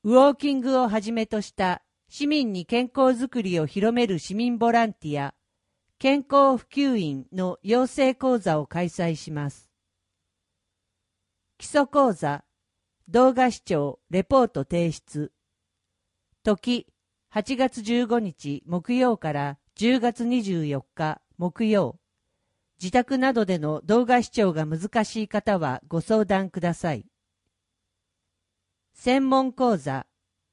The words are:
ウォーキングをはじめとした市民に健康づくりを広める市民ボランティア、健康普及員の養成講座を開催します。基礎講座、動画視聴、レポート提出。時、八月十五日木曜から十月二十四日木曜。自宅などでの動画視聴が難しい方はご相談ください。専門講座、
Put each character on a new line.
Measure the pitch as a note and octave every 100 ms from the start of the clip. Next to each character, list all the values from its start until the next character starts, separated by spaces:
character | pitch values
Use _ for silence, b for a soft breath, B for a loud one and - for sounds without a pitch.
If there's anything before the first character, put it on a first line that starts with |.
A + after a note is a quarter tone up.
ウ | G#3
ォ | B3+ C#4
ー | C#4
キ | C#4+
ン | C4+
グ | B3 C4
を | A#3+
は | G#3+
じ | G3+
め | A#3 A3
と | G#3+
し | -
た | - F#3 F3+ _ _ _
市 | - C#4+
民 | D4+ A#3+
に | F#3 E3
健 | A#3
康 | B3 - C4 A#3+
づ | C4+
く | B3
り | F#3+ F3
を | D#3
広 | G3+ G#3+
め | A#3 A#3
る | E3+
市 | -
民 | G3+ A#3+ A#3+
ボ | A#3
ラ | A#3 A3+
ン |
テ | - D3+
ィ | C#3+
ア、 | C#3+ _ _ _ _ _ _ _
健 | C4 C#4
康 | C4 C#4 C4+ B3+
普 | -
及 | C4+ C#4 A#3
員 | D#3+ C3+ B2+
の | F#3 F#3 -
養 | G3 A#3+ B3+
成 | - C4
講 | B3+ C4 A#3+
座 | F#3 D#3
を | C#3+
開 | E3+ F3
催 | - E3+ D#3+
し | -
ま | D3+ C#3+
す。 | - _ _ _ _ _ _ _ _ _ _ _ _ _ _ _ _ _ _ _ _
基 |
礎 | - D4 C#4+
講 | D4 C4
座、 | F3 D3 C#3+ _ _ _ _ _ _ -
動 | A3+ C4
画 | B3 B3+
視 | -
聴、 | - D#3+ C#3+ - _
レ | F3+
ポ | G3 C4+
ー | A#3
ト | C#3+
提 | C3+ F3 E3+
出。 | - _ D3 D3+ _ _ _ _ _ _ _ _ _ _ _
時、 | - G3+ - A#3+ - _ _ _ _
八 | G#3+ G#3 B3+
月 | B3+ A#3+
十 | G#3 A#3+ A#3+
五 | A#3
日 | G#3 - C#3+ C#3+ -
木 | F3 E3
曜 | A#3+ B3+ A3
か | D#3
ら | D3 C#3+ C#3 _
十 | - A3+ B3+
月 | A#3+ -
二 | A#3 B3
十 | G3 E3+
四 | D3+ C#3 -
日 | - D#3 - _ -
木 | F3 - A3
曜。 | G#3 C3+ - _ _ _ _ _ _ _ _
自 | F#3
宅 | B3 B3 C4+
な | C4
ど | A#3
で | F#3+ F3
の | D3+ D#3
動 | D#3+ A3+ A#3+
画 | B3
視 | -
聴 | - G3
が | D#3
難 | D#3 D#3+ G3+ A#3+
し | G#3+ A3
い | G#3+
方 | G#3 A3 F#3+
は | D3+ B2+ _
ご | E3
相 | - A3
談 | G3 F#3+ F#3+
く | F#3
だ | E3+
さ | E3 E3+
い。 | B2 - _ _ _ _ _ _ _ _ _ _ _ _ _ _ _ _ _ _
専 | _ B3 C4+ C4+
門 | C4 C4
講 | B3 B3 F#3+
座、 | C#3 C3+ - _ _ _ _